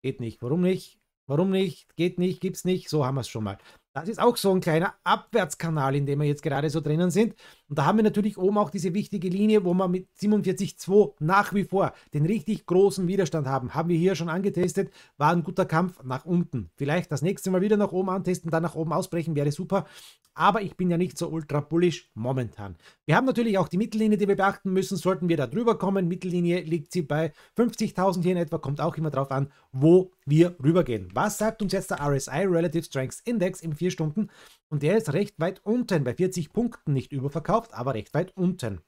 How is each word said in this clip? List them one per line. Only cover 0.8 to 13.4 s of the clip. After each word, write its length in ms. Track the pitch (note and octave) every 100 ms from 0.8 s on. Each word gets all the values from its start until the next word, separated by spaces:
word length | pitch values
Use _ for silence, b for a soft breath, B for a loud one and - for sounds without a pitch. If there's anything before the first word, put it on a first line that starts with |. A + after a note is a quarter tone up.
| - _ _ _ -
Warum 240 | D3 F#3+
nicht? 460 | F#3+ F#3+ D3 _ -
Geht 220 | F3 F3+
nicht, 240 | F3+ -
gibt's 240 | F#3 F3+ F3+
nicht. 240 | F#3 -
So 160 | D3+ B2+
haben 80 |
wir's 140 | C3+ A2+
schon 160 | A#2+
mal. 120 | G#2 G2 B B _
Das 140 | C#3 E3
ist 120 | A3+
auch 160 | A#3 A#3
so 140 | G3
ein 80 | F#3+
kleiner 320 | F3+ D#3 F#3 -
Abwärtskanal, 880 | F3 G#3 - A3+ F3+ - E3+ D#3 C3+
in 100 | C#3
dem 140 | C#3 C#3+
wir 60 | D3
jetzt 160 | D3
gerade 260 | D#3+ C#3 D3+
so 120 | D3+
drinnen 320 | D3+ D#3 F3+
sind. 240 | F3 A3+ B B B B
Und 100 | D3
da 80 | C#3+
haben 100 | G#3+
wir 60 |
natürlich 340 | G#3+ G3+ G#3 G3+
oben 220 | F#3 G3+
auch 120 | F3+
diese 220 | G3 F3+
wichtige 360 | F#3 - G3+ F3+
Linie, 360 | F#3 G#3+ G#3+
wo 80 | F3+
wir 140 | F3+ F#3
mit 220 | F#3 F#3 _
siebenundvierzig 600 | G#3 G#3 G3 F3+ F#3+ -
zwei 340 | - G3+ G3+ -
nach 340 | D3+ G3 G3+
wie 80 | G3+
vor 320 | F#3 F#3+ D3+ B B
den 140 | D3+ D#3
richtig 400 | A3 - G#3 -
großen 400 | F3 G3 F#3+ F3
Widerstand 400 | G3 E3+ E3